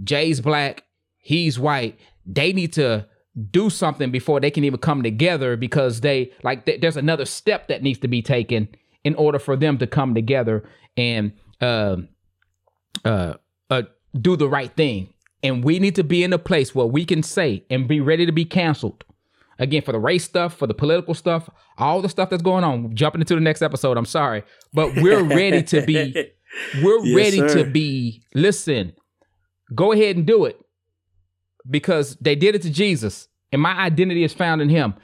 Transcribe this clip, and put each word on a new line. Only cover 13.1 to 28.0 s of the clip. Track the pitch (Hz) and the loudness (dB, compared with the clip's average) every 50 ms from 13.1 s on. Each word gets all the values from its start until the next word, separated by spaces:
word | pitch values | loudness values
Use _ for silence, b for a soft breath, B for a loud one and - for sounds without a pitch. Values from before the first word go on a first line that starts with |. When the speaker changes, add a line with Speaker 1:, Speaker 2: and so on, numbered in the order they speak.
| 110 95 90 82 - - _ _ _ _ _ _ | -2 -2 -2 -4 -8 -12 _ _ _ _ _ _
Speaker 1:
uh, | 131 127 107 - _ _ _ _ - 127 | -2 -2 -2 -6 _ _ _ _ -8 0
do | 107 180 180 | 2 2 2
the | 165 151 135 | 2 2 0
right | 151 139 127 - - | 0 -2 -4 -4 -2
thing. | 160 156 135 107 95 92 - _ _ _ _ _ _ | 0 0 0 0 -4 -8 -10 _ _ _ _ _ _
And | - 135 131 120 | -4 -2 -2 0
we | 120 151 170 180 | 2 2 2 4
need | 190 202 170 | 2 2 2
to | 202 165 | 0 0
be | 139 175 175 | 2 2 2
in | 180 180 | 2 2
a | 180 170 | 0 -2
place | - - 185 156 131 - - | 0 0 0 0 0 0 0
where | 135 120 | 0 0
we | 117 131 156 175 | 2 0 0 0
can | - 175 156 | 0 -2 -2
say | 151 - - 202 175 135 101 90 - _ | -2 -2 -2 -2 0 0 -2 -4 -4 _
and | 131 127 131 | -4 -2 0
be | 120 151 151 | 0 0 0
ready | 135 147 160 165 175 | 2 2 2 2 2
to | 170 | 0
be | 156 165 170 | 0 0 -2
canceled. | 165 - 185 175 160 143 - - 101 - _ - - _ _ _ _ _ _ _ _ _ - | 0 0 0 0 0 -2 -2 -4 -8 -8 _ -18 -20 _ _ _ _ _ _ _ _ _ -6
Again, | 131 135 151 151 | -4 -2 -2 -2
for | - 147 | -2 -2
the | 117 110 | -4 -2
race | 107 143 180 175 - | 0 0 0 -2 -2
stuff, | - - 175 175 170 - | -2 -2 -2 -2 -2 -4
for | - 143 | -6 -4
the | 113 | -4
political | 107 - 143 147 165 180 175 170 | -2 -2 0 0 0 0 0 -4
stuff, | 160 - - 175 170 165 165 - b b b b b | -8 -4 -2 -2 -2 -2 -4 -8 b b b b b
all | - 120 147 170 190 | -2 -2 0 0 0
the | 185 185 | -2 -4
stuff | - - 185 185 | -2 -4 -2 -2
that's | 185 170 | -2 -2
going | 165 185 185 185 175 | 0 0 0 2 0
on, | 156 127 117 117 113 113 | 0 0 -2 -4 -6 -2
jumping | 107 147 151 - 165 | 0 0 0 0 -2
into | 156 - 175 | 0 2 2
the | 160 | 2
next | 160 160 151 - | 4 2 2 2
episode, | 160 147 - - - 131 123 117 | -2 -2 -2 -2 0 0 0 0
I'm | 120 | -2
sorry. | - - 165 143 127 110 104 - b b b b b | -2 -2 -2 -2 0 -2 -6 -8 b b b b b
But | - 151 156 - 135 | -2 0 0 0 0
we're | 139 160 190 214 208 | 4 4 6 6 6
ready | 175 147 139 170 196 196 160 170 160 | 4 4 4 2 4 4 2 2 2
to | - 170 147 - | 2 0 2 2
be, | 156 156 156 147 131 131 | 2 0 0 0 -2 -4
Speaker 2:
<laughs> | 165 - - _ _ _ _ - - - - - 135 | -6 -6 -6 _ _ _ _ -14 -14 -12 -8 -4 0
Speaker 1:
we're | 156 196 220 233 202 | 2 4 4 4 2
Speaker 2:
Yes, | 120 147 | 4 4
Speaker 1:
ready | 190 214 208 196 143 143 | 4 4 4 4 2 2
Speaker 2:
sir. | 151 151 165 | 4 4 2
Speaker 1:
to | 151 139 | 2 2
be, | 131 156 156 143 135 131 | 0 0 0 0 -2 -4